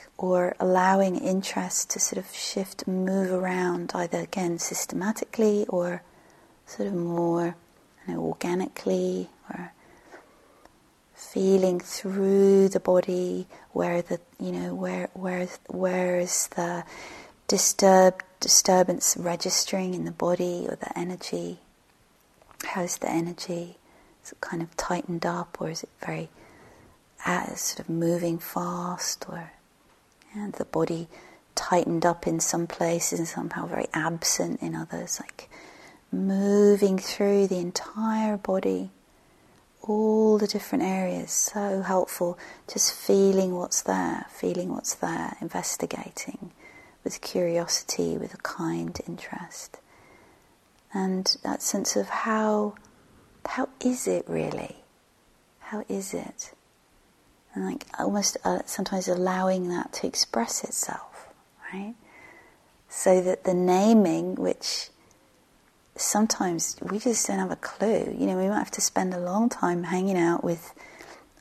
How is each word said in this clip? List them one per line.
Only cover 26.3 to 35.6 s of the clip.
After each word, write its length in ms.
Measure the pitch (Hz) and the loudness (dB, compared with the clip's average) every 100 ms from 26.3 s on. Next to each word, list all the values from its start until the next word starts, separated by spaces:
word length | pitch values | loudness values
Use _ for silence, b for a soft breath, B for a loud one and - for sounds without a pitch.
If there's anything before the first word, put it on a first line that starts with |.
| B B B B B B B B _ | B B B B B B B B _
uh, 300 | - 180 - | -4 -2 -4
sort 240 | - - - | -6 -6 -6
of 100 | - | -4
moving 480 | 165 170 175 175 165 | 0 2 2 0 -4
fast, 920 | - - 175 175 175 180 - - - | -4 -6 -4 -4 -6 -6 -6 -6 -10
or, 240 | 170 165 - _ _ _ _ _ _ - | -12 -14 -20 _ _ _ _ _ _ -16
yeah, 160 | 208 208 | -10 -10
the 140 | - | -8
body 420 | - 160 165 165 170 B B B _ | -4 0 0 -2 -8 B B B _
tightened 500 | - - 180 - 170 | -8 2 2 2 2
up 220 | 175 170 - | 2 2 -2
in 140 | 165 | 0
some 260 | - 170 170 | 0 -2 -4
places 540 | - 170 170 - 175 | -2 -2 0 -2 -2
and 80 | 165 | -4
somehow 360 | - 175 175 | -4 -6 -6
very 220 | 170 170 - | -6 -4 -2
absent 640 | 165 160 165 - - 175 - | -2 -2 -2 -2 0 -2 -2
in 140 | 170 | -4
others, 460 | 160 160 170 175 - | -6 -8 -8 -6 -8
like 280 | - - - B | -8 -16 -20 B